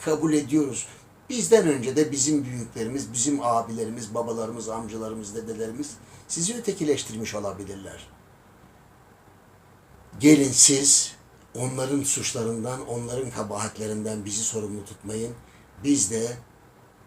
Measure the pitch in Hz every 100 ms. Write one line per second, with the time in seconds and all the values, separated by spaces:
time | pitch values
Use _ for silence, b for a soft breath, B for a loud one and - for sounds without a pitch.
0 | - 156 160 151 131 151 139 113 - B
1 | B - - 247 170 226 175 139 120 127
2 | 151 135 151 151 127 123 113 123 113 135
3 | 110 120 147 143 120 117 107 113 110 120
4 | 107 113 117 113 113 117 107 110 113 110
5 | 110 110 104 110 107 110 110 117 147 -
6 | B B B - 170 240 226 - 151 139
7 | - 110 110 104 101 92 95 98 95 95
8 | - - - - - - - - - -
9 | - - - - - - - - - -
10 | - - 139 151 139 123 - 139 143 -
11 | - - - - - - 127 131 131 143
12 | 135 - 104 123 113 117 113 131 131 120
13 | 120 123 131 110 107 101 107 - 107 107
14 | 107 107 101 104 113 110 104 104 98 -
15 | 98 110 117 120 B B B - 143 139
16 | - 113 117 123 - - - - - -